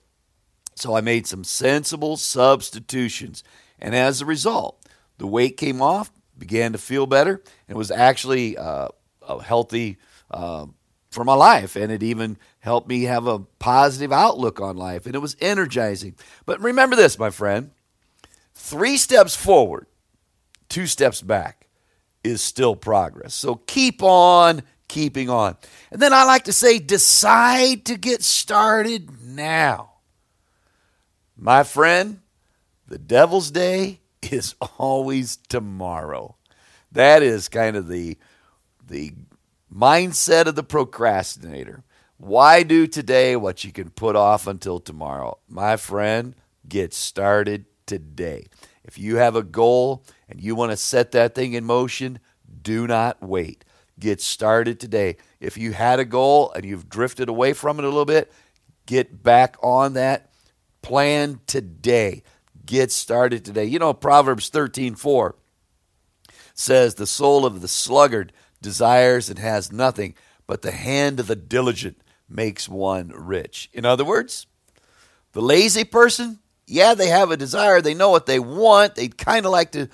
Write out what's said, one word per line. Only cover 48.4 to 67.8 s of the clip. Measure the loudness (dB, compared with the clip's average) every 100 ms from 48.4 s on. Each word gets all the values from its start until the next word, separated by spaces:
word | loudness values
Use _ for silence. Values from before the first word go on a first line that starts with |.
| -16 _ _ _
If | -20 -14
you | -4 2
have | 2 0
a |
goal | -4 0 2 2 0 -4 _ _ _
and | -14
you | -8 -4
want | -4
to | -4
set | -2 -2 0
that | 2 0 0
thing | -6
in | -6
motion, | -2 -2 -2 -6 -12 -14 _ _ _ -16
do | -6 -6 -2
not | -2 -2 -6
wait. | -8 -6 -8 -12 _ _ _ _
Get | -6 -6
started | -6 -4 0 2 0 -6
today. | -6 -4 -4 -6 _ _
If | -12 -10
you | -10
had | -2 0 0
a | 0
goal | 0 4 4 2
and | -4 -12
you've | -12 -12
drifted | -6 -6 -4 -8
away | -2 -2
from | -2 -6 -6
it | -4
a |
little | -2 0
bit, | 0 -2 _ _ _ _ _ -4
get | -2 -2 -2
back | 4 6 4 0
on | -2 0 0
that | -2 -2 -4 _ _ _ _ _ _
plan | -4 -2 0 0 -4 -8 -8
today. | -8 -8 -8 0 0 0 -6 _ _ _ _ -6
Get | -2 -2
started | -2 -2 0 0 -2 -6
today. | -6 -4
You | -2
know, | -2
Proverbs | -2 4 4 4 -2 -4
thirteen | -4 -4 -6 -8 -6
four | 0 0 0 -6 _ _ _ _ _ _ _ _ _ _ _
says, | -8 2 4 4 0
"The | -8
soul | -2 2 4 2
of | -4
the | -8
sluggard | -6